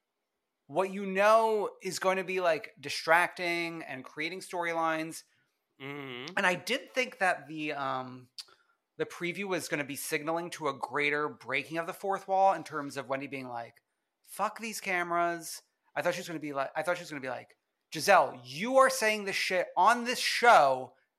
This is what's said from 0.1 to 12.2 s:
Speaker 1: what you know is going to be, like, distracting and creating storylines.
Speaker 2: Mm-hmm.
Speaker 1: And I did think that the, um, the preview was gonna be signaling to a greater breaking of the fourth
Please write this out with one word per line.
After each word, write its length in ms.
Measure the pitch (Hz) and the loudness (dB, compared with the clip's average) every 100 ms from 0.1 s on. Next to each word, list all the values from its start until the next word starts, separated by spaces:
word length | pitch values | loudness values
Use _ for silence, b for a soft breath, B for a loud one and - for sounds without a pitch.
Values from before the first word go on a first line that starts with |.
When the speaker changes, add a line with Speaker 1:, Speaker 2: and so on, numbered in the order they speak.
| _ _ _ _ _ - | _ _ _ _ _ -6
Speaker 1:
what 220 | 143 196 | -2 0
you 140 | 190 196 | -2 -4
know 640 | 190 208 220 220 214 180 - | 4 6 6 6 2 -2 -6
is 180 | 190 160 | -8 -2
going 180 | 190 190 | 0 0
to 60 | |
be, 180 | 180 185 | -2 0
like, 320 | 180 156 - - | 2 0 -2 -12
distracting 1040 | 139 - - 170 175 - 175 170 170 165 | -8 -4 4 6 4 0 -2 -2 -2 -6
and 200 | 151 131 | -10 -12
creating 380 | 131 - 160 190 | -12 -8 -8 -8
storylines. 840 | - 180 170 165 160 160 160 156 - _ _ _ _ - | -8 -4 -2 0 0 0 -4 -10 -16 _ _ _ _ -16
Speaker 2:
Mm-hmm. 520 | 135 143 135 123 139 196 | -12 -10 -10 -10 -8 0
Speaker 1:
And 100 | 190 | 0
I 100 | 180 | 0
did 380 | - 240 - | -2 -4 -4
think 260 | - 240 - | -4 -4 0
that 280 | 185 156 139 | 0 0 -4
the, 260 | 156 151 | -8 -6
um, 540 | 143 135 131 127 127 127 - - b b b _ - | -4 -4 -4 -8 -14 -18 -20 -20 b b b _ -8
the 80 | 156 | -8
preview 400 | - 175 175 196 | -6 -8 -6 -4
was 220 | 175 - | -4 -2
gonna 160 | 156 139 | -4 -4
be 100 | 139 | -8
signaling 540 | - 156 147 165 175 | -4 -4 -2 -4 -4
to 160 | - 151 | -4 -4
a 60 | |
greater 560 | 123 - 135 147 147 151 | -4 -4 0 0 0 -2
breaking 480 | - - 135 135 165 | -8 -6 -6 -4 -6
of 100 | 170 | -6
the 60 | |
fourth 340 | - 196 196 | -6 -4 -4